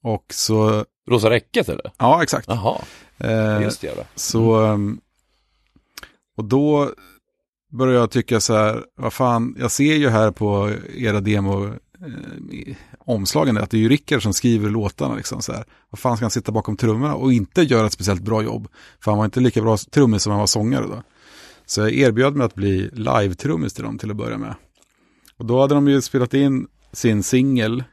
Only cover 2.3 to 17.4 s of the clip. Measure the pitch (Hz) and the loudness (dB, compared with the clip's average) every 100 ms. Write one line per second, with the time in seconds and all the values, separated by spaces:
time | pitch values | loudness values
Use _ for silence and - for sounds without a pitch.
2.3 | - - 113 104 - - - - _ - | -4 -4 -2 -2 -4 -10 -20 -20 _ -4
3.3 | 110 110 107 104 - - - - - - | -2 0 0 -2 -4 -10 -10 -14 -12 -4
4.3 | 113 113 110 110 104 101 - _ _ _ | 0 4 4 2 0 -2 -6 _ _ _
5.3 | _ _ _ _ _ _ - - _ _ | _ _ _ _ _ _ -20 -20 _ _
6.3 | - 107 131 147 147 139 - - _ _ | -10 0 2 4 2 0 -4 -20 _ _
7.3 | _ _ _ _ 120 131 123 117 127 - | _ _ _ _ -2 2 4 4 0 0
8.3 | 113 - 110 107 117 - - 113 - 131 | 0 2 2 2 -2 -8 -8 -8 -2 0
9.3 | 117 117 - 123 - 143 156 143 110 107 | 0 -2 -4 -6 0 2 2 2 4 2
10.3 | - 104 101 104 104 - - 117 104 98 | 0 -2 0 -2 -4 -10 -6 -2 -2 0
11.3 | 104 98 98 101 107 _ _ 170 - - | 0 0 -2 -4 -10 _ _ -16 -16 -16
12.3 | - - - - 120 - - - 113 95 | -16 -14 -14 -14 -16 -18 -20 -6 -4 -2
13.3 | 156 147 107 101 113 110 147 - 135 107 | 0 0 0 0 2 2 2 0 -2 0
14.3 | 95 123 113 104 110 101 - - 110 - | 0 2 2 0 -2 -4 -4 -6 -6 -8
15.3 | - - 113 110 _ _ - 127 113 113 | -10 -8 -10 -12 _ _ -6 -2 -2 -2
16.3 | 123 107 110 - 104 117 110 147 143 131 | -4 -2 -4 -4 -2 0 0 -2 0 2
17.3 | 120 | 2